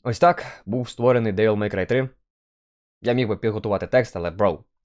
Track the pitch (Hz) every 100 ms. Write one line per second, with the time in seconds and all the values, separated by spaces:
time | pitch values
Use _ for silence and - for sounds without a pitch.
0 | 123 113 175 170 - - - 123 120 -
1 | 120 123 113 95 110 104 104 101 92 123
2 | 131 _ _ _ _ _ _ _ _ _
3 | 147 131 113 98 113 107 104 98 - 127
4 | 117 92 85 87 101 78 _ _